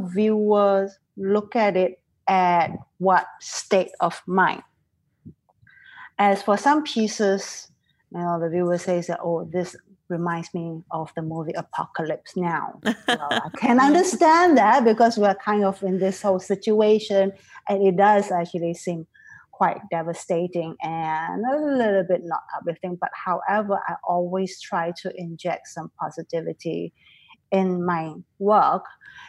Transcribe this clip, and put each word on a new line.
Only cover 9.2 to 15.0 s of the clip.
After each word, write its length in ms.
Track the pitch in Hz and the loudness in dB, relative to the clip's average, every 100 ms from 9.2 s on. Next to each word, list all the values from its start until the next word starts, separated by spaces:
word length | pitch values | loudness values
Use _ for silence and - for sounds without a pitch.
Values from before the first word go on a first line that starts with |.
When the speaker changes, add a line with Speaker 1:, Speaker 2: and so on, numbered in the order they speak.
Speaker 1:
"Oh, 200 | 175 165 | -4 -4
this 300 | 165 175 175 - _ 196 - | -4 -6 -6 -10 _ _ -10
reminds 440 | 175 170 170 165 | -6 -4 -4 -6
me 300 | 180 165 165 - | -8 -8 -10 -10
of 200 | 160 156 - | -10 -8 -8
the 60 | |
movie 320 | 160 160 156 | -8 -6 -8
Apocalypse 840 | 170 - - - - 160 - - 185 | -8 -8 -8 -8 -6 -6 -8 -8 -6
Now." 420 | 175 160 - - | -4 -4 -6 -6
Speaker 2:
<laughs> 260 | - 226 - | -6 -4 -2
Speaker 1:
Well, 200 | 240 143 - 156 | -4 -2 -4 -4
I 20 | - | -2
can 240 | - 240 | 2 4
understand 760 | 277 339 370 233 330 330 359 269 | 6 6 2 4 6 6 6 6
that 260 | 208 262 | 6 6
because 340 | 226 220 | 6 6